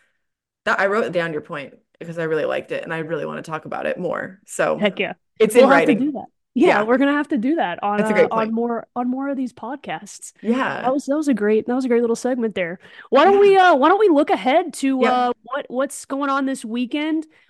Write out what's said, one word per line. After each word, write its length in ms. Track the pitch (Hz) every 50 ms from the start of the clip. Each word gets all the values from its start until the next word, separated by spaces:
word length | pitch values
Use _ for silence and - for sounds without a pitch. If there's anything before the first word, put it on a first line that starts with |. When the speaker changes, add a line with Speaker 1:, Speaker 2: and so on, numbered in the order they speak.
| _ _ _ _ _ _ _ _ _ _ _ _ _
Speaker 1:
that, 160 | 208 220 -
I 80 | 185 196
wrote 240 | 202 220 - -
down 220 | 165 180 170 165 156
your 80 | 151
point 340 | 151 - 170 147 139 - - _ _ _ _ -
because 180 | 165 170 165 170
I 60 | 165
really 220 | 160 160 156 139
liked 260 | 127 131 135 - -
it 120 | 156 - -
and 100 | - 165
I 60 | 160
really 260 | 160 156 165 151 -
wanna 160 | 156 151 151 147
talk 220 | - 160 156 -
about 200 | 151 - - -
it 120 | - - -
more. 420 | 180 165 - - - - 190 - _
So 320 | - - - 170 - - -
Speaker 2:
Heck 220 | 196 208 196 -
yeah. 140 | 202 165 - - _ _ _ -
Speaker 1:
it's 160 | 220 214 214
Speaker 2:
We'll 100 | 247 262
Speaker 1:
in 40 | 262
Speaker 2:
have 160 | 277 277 -
to 60 | 294
Speaker 1:
writing. 80 | 262 202
Speaker 2:
do 120 | 254 302 277
that. 120 | 214 - - _ _ _ _ - 247
Yeah, 100 | 277 370 - -
Speaker 1:
Yeah. 40 | 214
Speaker 2:
we're 140 | 220 247 262
gonna 140 | 277 277
have 160 | 285 294 294 -
to 100 | 320 254
do 180 | 208 262 311
that 280 | 339 233 180 170 - -
on, 140 | 208 208 208
Speaker 1:
That's 120 | 208 220
a 40 | 214
great 180 | 214 480 -
Speaker 2:
uh, 40 | 220
on 100 | 226 220
Speaker 1:
point. 80 | 220 226
Speaker 2:
more, 340 | 226 233 240 233 226 - - -
on 140 | 247 247 247
more 180 | 254 262 269 277
of 80 | 277
these 160 | 262 262 247
podcasts. 800 | - - - 226 277 285 - 208 160 160 - 196 - - - - - _
Speaker 1:
Yeah. 420 | - 202 233 262 254 196 139 127 -
Speaker 2:
That 100 | 247 262
was, 120 | 294 -
that 120 | - 277 302
was 100 | 311 285
a 60 | 269
great, 340 | 202 208 208 220 220 - -
that 80 | 247
was 80 | 262 262
a 60 | 254
great 100 | 240 233
little 160 | 240 226 226
segment 400 | 220 - 247 262 247 226 226 190
there. 240 | 196 180 165 175 - - - - - - -
Why 160 | - 262 302
don't 80 | 381 403
Speaker 1:
Yeah. 60 | 403
Speaker 2:
we, 160 | 403 403 381 381
uh, 180 | 370 359 330
why 140 | 269 254 311
don't 100 | 370 403
we 80 | 440 403
look 220 | 311 277 302 -
ahead 440 | 381 254 190 247 269 330 370 330 -
to, 260 | - - 269 269 254
Speaker 1:
Yep. 100 | 254 226
Speaker 2:
uh, 220 | 247 247 247 247 240 - -
what, 220 | - - 285 - -
what's 380 | 233 247 269 285 - - -
going 240 | - 277 269 285 277
on 160 | 269 269 277
this 180 | 262 269 262 -
weekend? 640 | 220 220 240 254 233 - 294 302 311 320 320 311 - _ _ _